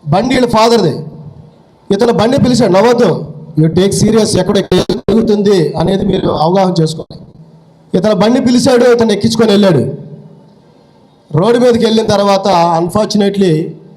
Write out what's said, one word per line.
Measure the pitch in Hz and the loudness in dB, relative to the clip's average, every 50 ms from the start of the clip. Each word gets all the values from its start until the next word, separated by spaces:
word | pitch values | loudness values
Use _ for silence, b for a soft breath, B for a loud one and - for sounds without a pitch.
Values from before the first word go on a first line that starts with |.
| - | -2
బండి | 151 151 190 220 254 262 | 0 0 0 0 0 0
వీళ్ళ | 254 247 240 | 0 0 0
ఫాదర్ది. | - 220 220 233 233 226 190 156 131 - - - - - - - - - - - - - - _ _ _ _ _ | 2 2 4 4 4 2 2 0 -2 -4 -10 -14 -16 -18 -20 -20 -20 -20 -20 -20 -20 -20 -20 _ _ _ _ _
ఇతను | 202 196 247 240 226 | -2 0 0 0 0
బండి | 175 208 240 262 | 0 0 0 2
పిలిచాడు, | 277 - 254 247 220 240 190 | 0 0 0 2 0 0 2
"నవ్వద్దు, | 175 190 208 240 247 233 240 185 147 - - - - - - - - - | 2 2 4 2 2 2 2 0 0 -4 -8 -12 -16 -18 -20 -8 -2 0
you | 156 165 | 0 2
take | 160 180 190 202 - - 202 | 2 0 0 0 0 0 0
serious, | 208 226 226 214 - - 185 | 2 2 2 0 0 -2 -2
ఎక్కడ | 185 190 202 | -2 0 -2
ఏం | 202 185 - 185 185 - - | -2 -2 0 -2 -2 0 -2
జరుగుతుంది | 180 233 - - 202 226 226 226 208 208 202 202 202 185 156 147 - | -6 -6 -4 -2 0 0 0 0 0 0 2 2 2 2 0 -2 -2
అనేది | 156 160 185 196 190 202 | -4 -2 -2 -2 -2 -2
మీరు | 196 185 175 - | -2 -2 -2 -2
అవగాహన | 175 - 147 151 165 180 196 190 185 180 165 | -2 -2 0 0 0 2 2 0 0 0 0
చేసుకోవాలి." | 160 151 160 160 - _ - - - - - - - - - - _ _ _ _ _ _ - | -2 -2 -4 -10 -14 _ -16 -20 -20 -20 -20 -20 -20 -20 -20 -20 _ _ _ _ _ _ -4
ఇతను | 180 170 214 214 | -2 0 0 0
బండి | 180 202 220 247 269 | 2 2 0 0 0
పిలిచాడు, | - 240 247 247 - 277 254 240 247 | 0 0 0 2 2 2 2 4 4
ఇతను | 247 240 240 226 220 | 4 2 2 2 0
ఎక్కించుకొని | 208 202 - 226 - - - - | 0 -2 -2 -4 0 0 0 2
వెళ్ళాడు. | - 196 101 190 165 127 110 - - - - - - - - - - - - - _ _ _ _ _ _ _ _ _ _ _ _ _ _ _ _ - | 2 2 2 2 2 0 -2 -4 -8 -12 -16 -18 -20 -20 -20 -20 -20 -20 -20 -20 _ _ _ _ _ _ _ _ _ _ _ _ _ _ _ _ -2
రోడ్డు | 147 180 226 240 240 | 0 2 2 2 2
మీదకి | 240 247 233 226 226 | 2 2 2 2 0
వెళ్ళిన | 220 220 220 220 | 0 0 0 0
తర్వాత | 208 208 196 202 202 196 190 196 208 185 170 170 170 170 165 | 0 0 0 2 0 0 0 0 0 2 2 2 2 0 0
unfortunately | 170 175 - 214 214 214 - 208 202 202 196 196 196 180 156 156 170 - - - - - - | -2 -2 -2 -2 -2 0 0 0 0 0 0 0 0 0 0 -2 -4 -8 -12 -16 -20 -20 -20